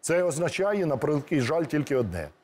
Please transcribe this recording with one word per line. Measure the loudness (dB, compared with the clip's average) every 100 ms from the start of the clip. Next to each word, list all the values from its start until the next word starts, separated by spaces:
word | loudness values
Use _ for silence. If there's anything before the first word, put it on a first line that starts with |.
це | 2 2
означає, | 2 0 -2 0 0 0 0
на | 0
превеликий | 0 0 0 0
жаль, | 2 0
тільки | 0 -2 0 0
одне. | 0 -4 -8 -12